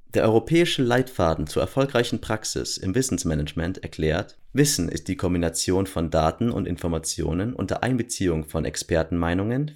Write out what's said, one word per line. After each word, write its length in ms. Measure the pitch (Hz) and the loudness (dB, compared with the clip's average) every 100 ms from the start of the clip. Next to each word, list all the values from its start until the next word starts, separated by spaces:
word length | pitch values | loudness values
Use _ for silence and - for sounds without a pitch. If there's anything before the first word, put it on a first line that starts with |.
| - | -2
Der 120 | - | 2
europäische 580 | 110 110 113 165 170 - | 6 4 4 2 4 2
Leitfaden 640 | 120 123 127 - 85 78 76 | 2 2 2 2 2 2 -2
zur 160 | - | -2
erfolgreichen 580 | - 135 139 117 120 - | 0 0 0 2 0 -2
Praxis 560 | - 110 - - - - | -4 -4 -4 -4 -4 -4
im 180 | 95 | -2
Wissensmanagement 880 | 110 131 87 85 76 76 82 85 - | 0 0 0 0 0 -2 -4 -4 -4
erklärt, 560 | - - 78 82 - - - | -8 -2 0 0 -2 -12 -4
Wissen 360 | 123 143 - 82 | 2 2 2 -2
ist 200 | - - | -4 -6
die 80 | 92 | -2
Kombination 680 | 90 87 82 - - 92 101 | 0 2 0 0 0 0 0
von 240 | 85 80 | -2 0
Daten 400 | 80 78 - 117 | 2 2 2 -2
und 180 | - - | 0 -4
Informationen 840 | 90 87 80 - - 78 85 110 | -4 -2 -2 -4 -4 -2 -2 -2
unter 300 | - 95 - | -4 -4 -2
Einbeziehung 640 | 123 127 - - 92 78 | 0 0 -2 -2 0 0
von 200 | 76 80 | -2 -4
Expertenmeinungen, 1040 | 76 - - 82 78 85 85 92 104 127 151 | -4 -4 0 0 2 0 0 0 0 -2 -4